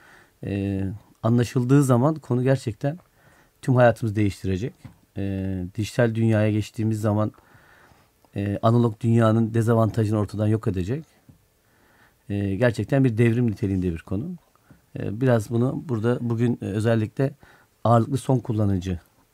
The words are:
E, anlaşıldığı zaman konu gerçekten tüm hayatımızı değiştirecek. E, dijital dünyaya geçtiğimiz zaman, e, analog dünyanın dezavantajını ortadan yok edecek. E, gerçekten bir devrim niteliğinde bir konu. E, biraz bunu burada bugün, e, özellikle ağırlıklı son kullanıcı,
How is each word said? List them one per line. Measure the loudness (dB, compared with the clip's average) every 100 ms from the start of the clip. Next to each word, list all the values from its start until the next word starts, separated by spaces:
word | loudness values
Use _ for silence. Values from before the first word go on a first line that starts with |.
| -20 -20 _ _
E, | -6 -4 -2 -4 -6 -8 -16 _
anlaşıldığı | 0 2 0 -2 2 4
zaman | 4 2 2
konu | -2 -4 -2
gerçekten | 0 0 -4 -6 -6 -8 _ _ _ _ _ _
tüm | 0 4
hayatımızı | 4 4 -2 0
değiştirecek. | -2 -2 -4 -4 -6 -12 -20 -20 _ -10
E, | -6 -6 -6 -6 -6
dijital | -6 -4 0 0
dünyaya | 2 2 2 2
geçtiğimiz | 0 -4 -4 -4 -2
zaman, | 0 0 -2 -6 _ -20 _ _ -20 _ _ _ _ -6
e, | -4 0
analog | 2 4 2 0
dünyanın | 2 4 4 4 2
dezavantajını | 0 2 4 2 2 0 0
ortadan | -2 -2 0
yok | 0 -2
edecek. | -4 -4 -6 -10 _ _ _ _ _ _ _ _ _ _ _ -8
E, | -4 -2
gerçekten | 0 0 0 0 2
bir | 2 4
devrim | 2 2 0
niteliğinde | -2 -2 0 -2
bir | -4
konu. | -6 -6 -6 -12 _ _ _ -20 _ -10
E, | -8 -2
biraz | 2 2 0
bunu | -2 -2 -4 -6
burada | -2 -2 -2
bugün, | -2 -2 -2 -4
e, |
özellikle | -4 -2 0 0 -2 -2 -4 -4 -20 _ _ _
ağırlıklı | 2 4 2 -2
son | 0 -2
kullanıcı, | 0 -2 0 0 -2 -6 -10 _ _